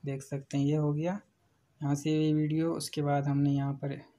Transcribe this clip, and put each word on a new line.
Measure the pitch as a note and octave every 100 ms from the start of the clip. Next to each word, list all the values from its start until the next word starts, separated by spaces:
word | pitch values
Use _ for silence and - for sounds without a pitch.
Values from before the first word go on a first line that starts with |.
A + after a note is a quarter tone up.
देख | C#3+ C#3
सकते | - C#3+ C#3+ C#3+
हैं, |
ये | C#3+ D3+
हो | D3+
गया | D3 E3 G3+ - _ _ _ _ _
यहाँ | C#3+
से | C#3+ D#3
ये | D#3 D#3
वीडियो। | D3+ D3+ D#3 E3
उसके | E3 D3 -
बाद | C#3+ C#3+ C#3+
हमने | C#3+ C#3+
यहाँ | C#3 C#3
पर | C#3 C#3+ C#3 -